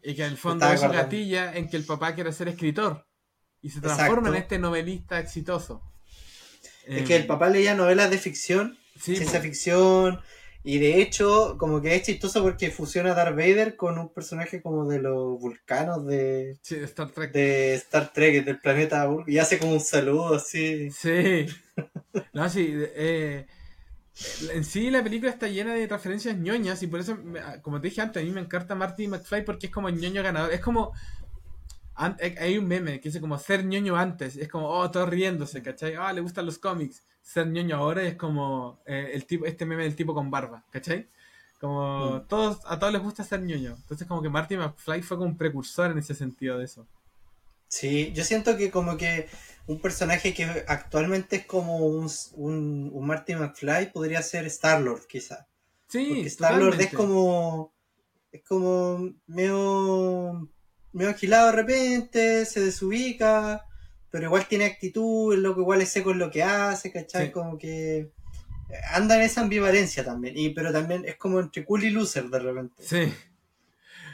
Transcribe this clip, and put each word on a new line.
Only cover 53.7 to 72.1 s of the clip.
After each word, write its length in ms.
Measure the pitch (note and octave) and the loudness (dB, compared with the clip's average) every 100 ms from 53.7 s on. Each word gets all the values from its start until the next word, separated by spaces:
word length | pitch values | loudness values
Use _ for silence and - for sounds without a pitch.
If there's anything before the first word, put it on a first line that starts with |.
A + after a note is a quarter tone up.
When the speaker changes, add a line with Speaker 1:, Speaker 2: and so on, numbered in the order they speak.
| E3 G3 | 0 0
Speaker 1:
podría 300 | E3+ D#3 E3 | -4 -2 -2
ser 240 | D#3+ F3 D#3+ | -4 -6 -6
Star-Lord, 600 | - D#3+ D#3 B2+ A#2 - | -2 4 4 2 -2 -8
quizá. 420 | B2+ - - - _ _ _ _ | -14 -12 -16 -18 _ _ _ _
Speaker 2:
Sí, 180 | A#3+ C#4 | -4 -2
Speaker 1:
Porque 200 | C#4 D3 | -2 -4
Star-Lord 520 | - E3 F3 F#3+ F3 | 0 4 6 6 4
es 120 | F#3+ | 2
Speaker 2:
totalmente. 40 | - | 2
Speaker 1:
como, 800 | G3+ F#3+ F#3 F3 E3+ D#3+ D#3 _ _ _ _ _ _ | 2 4 4 4 0 -4 -8 _ _ _ _ _ _
es 100 | D#3 _ | -20 _
como 680 | F#3+ F#3 F3+ F3+ F3+ F#3 - - | 0 2 2 0 -2 -6 -10 -10
medio, 1200 | E3+ F#3+ G3 G3 G3 G3 F#3 F#3 F3+ F3+ F3 D#3 - _ _ - | -2 0 2 2 2 2 2 2 0 -4 -6 -10 -16 _ _ -14
medio 160 | F3+ G3 | -2 -2
agilado 380 | G3+ F#3+ A3+ A#3 | 0 4 8 8
de 40 | A3 | 6
repente, 880 | A3 C4 B3+ B3 A#3 A#3 A3+ A3+ A3 | 2 2 4 0 0 2 4 4 2
se 160 | G#3 | 0
desubica, 1040 | F#3+ F#3 F#3+ A3+ B3+ A#3 A3 G#3+ G#3+ G#3 - - - - - | 0 0 -2 0 -2 2 4 4 2 -6 -10 -18 -18 -20 -12
pero 180 | E3 D#3+ | -6 2
igual 200 | F#3 F#3+ | 2 2
tiene 160 | G#3 | 2
actitud, 720 | G3+ F#3+ F#3 A3 A3+ A3 G#3+ | 2 0 -4 -2 0 2 4
el 100 | G3 | 4
loco 160 | F#3+ F#3 | 4 2
igual 220 | F3+ F#3+ | 4 4
es 80 | F#3+ | 4
seco 220 | G3+ F#3+ | 0 0
en 80 | F3+ | 0
lo 120 | E3 | 0
que 120 | D3+ | 2
hace, 460 | F#3 G3+ G3+ F#3+ F#3+ | 2 2 0 -2 -6
¿cachai? 320 | F3 D#3+ F3+ F3+ | -10 -6 -2 -2
Speaker 2:
Sí. 60 | |
Speaker 1:
Como 240 | F3+ E3 D#3 | -4 -6 -8
que 540 | D#3+ D#3+ D#3+ D#3 D#3 - - - - - - - - | -8 -6 -2 -2 -4 -12 -14 -14 -12 -12 -12 -10 -2
anda 240 | E3+ G#3+ A3+ | 2 6 6
en 60 | |
esa 180 | A3 A#3 | 6 4
ambivalencia 640 | G#3+ G#3 G3 G3 F#3 - B2+ | 2 2 6 6 4 -2 -4
también, 320 | A#2+ B2 C#3+ | -6 -6 -2
y, 140 | D#3 | -2
pero 200 | D3+ D#3+ | -2 0
también 320 | D#3 D#3+ F3+ F3+ | 0 0 -4 -6
es 120 | - | -6
como 240 | F#3+ F#3 | 0 0
entre 240 | E3+ - D3 | 0 -6 -2
cool 180 | G#3 | 0
y 60 | A3 | 2
loser 400 | G#3+ G#3 | 2 0